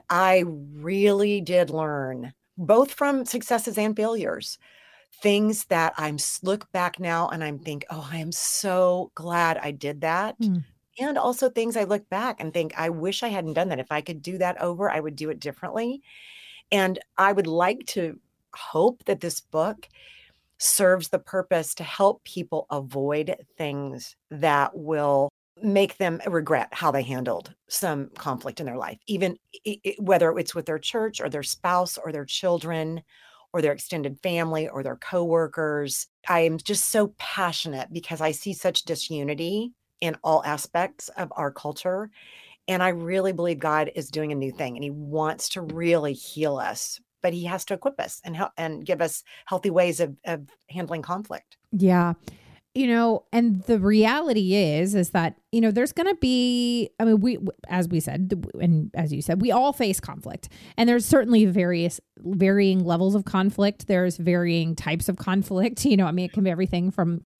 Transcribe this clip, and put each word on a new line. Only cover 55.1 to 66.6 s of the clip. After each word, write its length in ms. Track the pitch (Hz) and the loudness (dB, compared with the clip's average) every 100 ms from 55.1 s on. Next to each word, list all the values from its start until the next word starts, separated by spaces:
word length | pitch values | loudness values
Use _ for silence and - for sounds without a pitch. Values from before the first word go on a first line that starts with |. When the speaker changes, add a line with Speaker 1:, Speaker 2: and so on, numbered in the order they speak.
| 185 170 - _ | 2 0 -2 _
Speaker 2:
you 100 | 233 | 2
know, 100 | 226 | 4
there's 220 | 208 269 | 4 0
gonna 200 | - 359 | 0 0
be, 800 | 339 254 254 247 247 240 240 220 - | 0 2 2 2 2 2 0 -2 2
I 60 | 226 | 4
mean, 160 | 214 | 6
we, 120 | 233 226 | 4 0
w-, 160 | 190 - - | -4 -8 -4
as 180 | 180 170 | -2 0
we 120 | 160 | 0
said, 280 | 147 143 190 | -2 -2 -2
w-, 360 | 190 - - | -2 -4 0
and 280 | 175 156 151 | 2 4 2
as 180 | - 156 | -2 -2
you 120 | 143 | -2
said, 180 | 156 180 | 0 2
we 100 | 233 | 4
all 220 | 220 277 | 4 4
face 260 | 277 220 190 | 2 0 0
conflict, 500 | - - - - - - - - | -6 -12 -12 -14 -16 -20 -8 2
and 100 | 233 | 6
there's 160 | 240 | 6
certainly 420 | 214 277 247 226 208 | 6 6 8 8 8
various, 540 | 185 175 170 170 - - - | 6 2 2 0 -2 -12 -12
varying 640 | 170 190 190 202 196 190 175 | -4 2 4 6 6 4 4
levels 300 | 170 190 202 | 4 4 2
of 100 | 190 | 2
conflict. 640 | 190 190 - 202 202 - | 2 2 4 2 0 0
There's 300 | 185 180 170 | 2 2 0
varying 580 | 170 175 175 165 165 160 | 2 2 4 2 0 -2
types 340 | - 165 - | -2 -2 -2
of 60 | 180 | -4
conflict. 680 | - 190 190 185 226 247 277 | 0 0 0 0 0 2 4
<laughs> 0 | |
You 120 | 202 | 4
know, 80 | 175 | 4
I 60 | |
mean, 140 | 180 180 | 2 -2
it 80 | |
can 100 | - | 0
be 80 | 190 | 0
everything 400 | 170 | 2